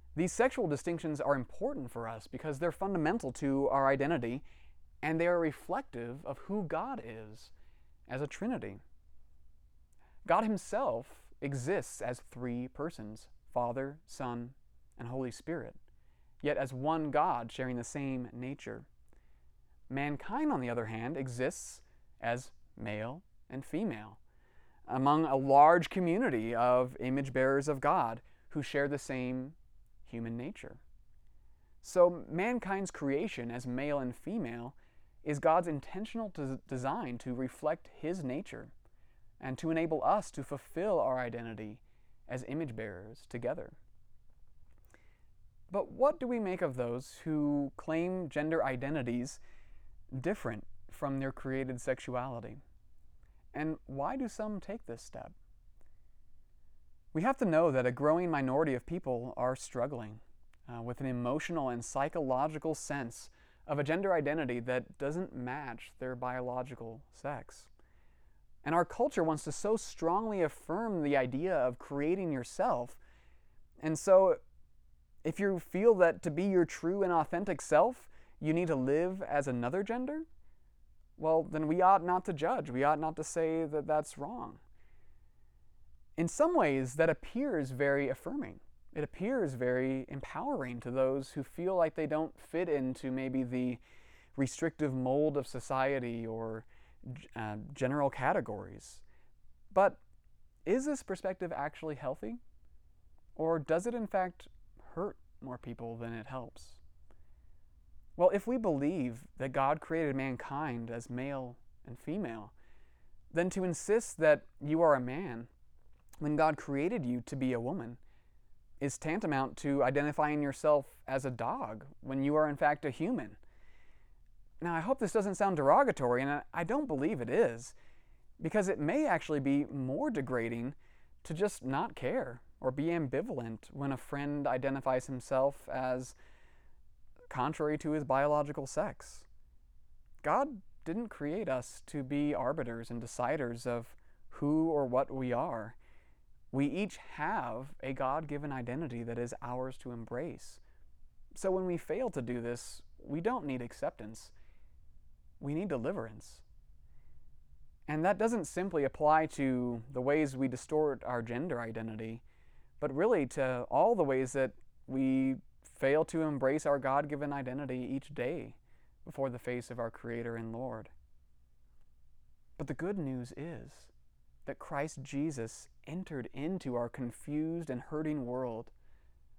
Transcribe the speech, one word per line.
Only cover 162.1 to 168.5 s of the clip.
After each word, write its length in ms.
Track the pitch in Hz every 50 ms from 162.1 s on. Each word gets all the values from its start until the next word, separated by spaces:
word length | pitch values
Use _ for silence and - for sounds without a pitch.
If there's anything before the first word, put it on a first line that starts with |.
| 113 120 - - - - - - - - - - - -
but 160 | - 147 131
really 300 | 139 175 226 240 185 139
to 400 | 127 - 156 135 131 127 123 120 -
all 240 | - 135 170 220 240
the 80 | 202 165
ways 300 | 139 135 131 131 127 -
that 200 | 139 135 127 - - - - - - -
we 500 | - 131 131 135 131 131 135 131 135 131 - - - - - -
fail 400 | - - - - 135 139 156 165
to 160 | - - 165 160
embrace 420 | 156 147 135 131 135 143 156 -
our 140 | 156 143 139
God-given 520 | 123 135 131 143 147 147 147 139 147 143
identity 560 | 143 139 135 127 131 139 147 131 127 127 127 120 135
each 220 | 139 - - 143
day 400 | - 120 127 165 165 113 113